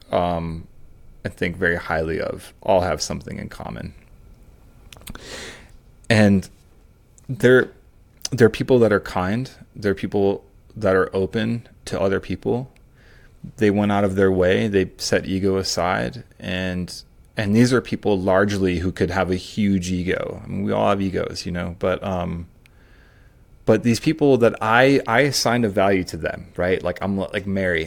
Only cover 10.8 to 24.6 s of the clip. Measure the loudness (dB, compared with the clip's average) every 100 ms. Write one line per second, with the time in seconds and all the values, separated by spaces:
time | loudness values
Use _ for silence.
10.8 | 2 2 2 -2 -2 -2 -4 -4 -10 -18
11.8 | -8 -2 0 -2 -4 -6 -4 -4 -6 _
12.8 | -20 _ -20 -20 -20 -20 -14 0 2 2
13.8 | 2 2 2 4 4 4 2 2 2 0
14.8 | 0 -4 -2 -2 -2 -2 0 0 -2 -2
15.8 | -2 -2 -4 -8 -18 -14 -8 -6 -4 -6
16.8 | -8 -12 -20 _ -14 -6 2 4 4 2
17.8 | 0 -4 0 0 2 4 2 2 0 0
18.8 | -2 -2 -2 0 0 -2 -4 -2 0 0
19.8 | 0 -4 -2 -4 -6 -10 -10 -6 -2 0
20.8 | 2 0 0 -2 -4 -6 -8 -6 -6 -4
21.8 | -2 -2 -2 -4 -4 -6 -10 -18 -20 -20
22.8 | -20 -20 -20 _ -20 _ _ -6 0 2
23.8 | 2 0 0 2 4 6 4 2